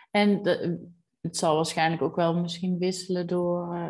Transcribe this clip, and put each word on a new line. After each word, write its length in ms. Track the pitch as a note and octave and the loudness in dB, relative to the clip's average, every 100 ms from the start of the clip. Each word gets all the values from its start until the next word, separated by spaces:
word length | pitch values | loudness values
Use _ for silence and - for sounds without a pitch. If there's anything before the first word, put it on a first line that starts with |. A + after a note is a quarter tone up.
| - | -2
En 320 | G#3 G#3 F#3 | 2 4 4
de, 440 | E3 - E3+ E3+ - - _ _ | 2 0 0 -4 -8 -20 _ _
het 160 | E3 - | -8 0
zal 180 | E3 | 2
waarschijnlijk 480 | D#3 D#3+ E3+ D#3+ E3 | 2 2 2 0 2
ook 140 | D3+ E3+ | -2 0
wel 240 | E3+ E3+ | 0 0
misschien 380 | F3 F3 F#3 F3+ | -2 -4 -4 0
wisselen 480 | F3+ F#3 - F3+ F3 | -2 -2 -4 -4 -2
door, 480 | F3+ F3 F3 F3 | 0 0 -2 -4
eh, 120 | E3+ | -6